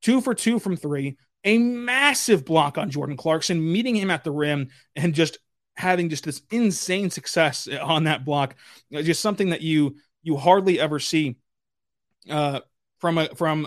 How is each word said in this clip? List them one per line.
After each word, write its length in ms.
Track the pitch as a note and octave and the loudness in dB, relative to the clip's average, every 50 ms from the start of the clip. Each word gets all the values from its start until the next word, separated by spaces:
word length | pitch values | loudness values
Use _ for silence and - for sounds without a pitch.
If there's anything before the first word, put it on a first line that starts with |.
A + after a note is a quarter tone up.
two 180 | - A3 B3+ C4 | 0 2 2 2
for 140 | - C4 A#3 | 2 0 -2
two 240 | - - A3+ A#3+ | 0 0 0 0
from 180 | A3+ - G3 F3+ | 2 0 -2 -4
three, 420 | D#3 - D3 D3 C#3 C#3 C#3 C3 - _ _ _ _ - | -4 -4 -4 -4 -4 -4 -6 -8 -10 _ _ _ _ 0
a 160 | G3+ A3 A#3 | 2 4 4
massive 840 | A#3+ A#3+ B3 A#3+ A#3+ A#3+ B3 C4 C#4+ D4 C4 - - B3 A3 D#3+ C3 | 4 2 0 -2 -4 -2 0 2 2 2 2 0 2 2 2 2 2
block 360 | - D#3+ D#3+ D3 C#3+ - D#3+ | 2 2 4 4 2 0 -4
on 100 | C3+ - | -4 -4
Jordan 280 | C3+ D3 C#3 C#3+ C#3+ | -4 -6 -6 -6 -8
Clarkson, 540 | - - D#3+ D#3 D#3+ D#3 - F3+ E3 D#3+ E3 | -4 -2 0 0 0 0 -2 -2 0 0 0
meeting 240 | E3+ G#3+ A#3 C4 A#3 | 0 0 0 0 0
him 140 | G#3+ G3 F#3+ | 0 0 -2
at 140 | E3+ - - | -2 -2 -4
the 80 | D#3+ | -4
rim 380 | C#3+ D3 D3 D3 D3 C#3+ C3+ C3 - _ _ _ _ | -4 -2 -2 0 0 -2 -4 -6 -10 _ _ _ _
and 180 | - D3+ F3 D3+ | -2 0 0 2
just 240 | D#3+ E3 D3+ - - _ _ _ _ _ _ _ | 2 0 0 -2 -6 _ _ _ _ _ _ _
having 340 | - F3+ F#3 F3+ F3 F3 E3 | -4 0 0 0 2 0 -2
just 160 | D3+ C#3 - | -4 -6 -6
this 160 | D#3+ C3+ - - _ | -8 -10 -10 -10 _
insane 580 | G#3+ A#3+ A#3+ G3+ E3 - - - F3+ G3 G3+ F3 | -2 0 2 2 0 -2 -2 -2 -2 -2 -2 -4
success 560 | - D3+ - - - F3 D#3+ C#3+ B2+ - - - C#3 C#3+ | -6 -6 -10 -2 2 2 2 2 0 -4 -8 -8 -8 -6
on 220 | D3 E3 E3 D#3 D#3+ | -4 -2 0 2 2
that 220 | D#3 D3+ B2+ C3 | 2 0 0 -2
block. 300 | D3+ D3 C#3+ C#3 C3 - - - - - - _ _ | -2 -2 -2 -2 -2 -6 -12 -20 -20 -20 -20 _ _
Just 300 | C#3+ D3 D#3 E3 D#3+ - | -8 -4 -2 -2 -2 0
something 300 | - G#3+ G3+ - G3 F#3 | 0 -2 0 0 0 -2
that 100 | E3 - | -2 -2
you, 340 | D#3 D#3+ D#3 D3+ D3 C#3 - - _ _ _ _ | -2 0 2 2 2 2 -2 -8 _ _ _ _
you 140 | - E3 D3+ | -6 -4 -4
hardly 420 | C#3 C3 F3 F#3 G3+ F#3+ F#3+ F3 | 0 4 4 4 6 4 4 2
ever 220 | - D3+ D3+ D3+ C#3 | 2 0 0 -2 -4
see, 380 | - - - D#3 D#3 C3 B2 - _ _ _ _ _ _ _ _ _ _ _ _ _ _ _ _ _ - | -4 -2 0 0 0 0 -4 -8 _ _ _ _ _ _ _ _ _ _ _ _ _ _ _ _ _ -6
uh, 300 | D3 D3+ D3 C#3+ C#3 B2+ - _ _ _ _ _ _ _ | -2 -2 -2 -2 -2 -6 -10 _ _ _ _ _ _ _
from 180 | - E3+ E3 | -2 0 2
a, 160 | E3 D#3 D3+ - | 2 0 -2 -2
from 300 | - E3+ D#3 D#3 D#3 D3+ | -2 -2 0 0 0 -2